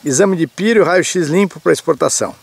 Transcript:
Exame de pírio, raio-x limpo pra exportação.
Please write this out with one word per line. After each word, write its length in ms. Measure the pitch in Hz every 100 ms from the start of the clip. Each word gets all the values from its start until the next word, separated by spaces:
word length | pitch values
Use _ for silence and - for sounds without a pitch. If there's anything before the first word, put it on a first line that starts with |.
Exame 320 | 147 135 202 185
de 120 | 160
pírio, 360 | - 208 220
raio-x 440 | 165 180 156 185 151
limpo 320 | 170 196 160
pra 120 | 175
exportação. 640 | 151 - 156 143 - 104 -